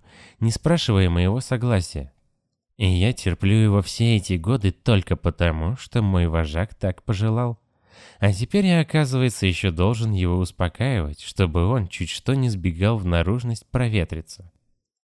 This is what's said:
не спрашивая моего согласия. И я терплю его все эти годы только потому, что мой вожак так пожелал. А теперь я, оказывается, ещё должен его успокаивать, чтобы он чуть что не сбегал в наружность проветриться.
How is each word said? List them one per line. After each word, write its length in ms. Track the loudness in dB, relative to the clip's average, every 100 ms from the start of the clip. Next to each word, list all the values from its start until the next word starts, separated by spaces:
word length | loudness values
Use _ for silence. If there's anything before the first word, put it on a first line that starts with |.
| _ -20 -18 -4
не 120 | -2
спрашивая 580 | 0 0 0 2 2 4
моего 300 | 2 2 0
согласия. 720 | -4 -2 0 0 -2 -8 -12 _ _ _ _ _ _ -2
И 100 | 2
я 260 | 4 2
терплю 420 | 0 -4 0 2 4
его 260 | 4 2
все 320 | 0 0 2 2
эти 180 | 0
годы 380 | -4 -2 0 0
только 440 | -2 0 0 0 -2
потому, 640 | -2 0 0 0 -4 -6
что 240 | -4 -2
мой 260 | 2 2 2
вожак 460 | 0 -2 -4 -6
так 300 | -4 -6 -4
пожелал. 560 | -4 -2 0 0 -2 -6 _ _ _ -20 -18 -2
А 140 | 0
теперь 320 | 0 0 2 4
я, 140 | 2
оказывается, 680 | 2 0 0 2 0 0 -2
ещё 260 | 0 -2
должен 400 | 2 0 2 -2
его 260 | 0 0 0
успокаивать, 840 | -2 -2 -4 -2 -2 -2 -4 -8
чтобы 440 | -10 -2 0 2 0
он 220 | 0 -2
чуть 220 | -6 -8
что 240 | -6 -2
не 160 | 0 0
сбегал 480 | -2 -4 0 0 0
в 80 | 0
наружность 640 | 0 0 -2 -4 -8 -6
проветриться. 840 | -4 -2 -2 -2 -6 -12 -20 -20 _ _ _ _ _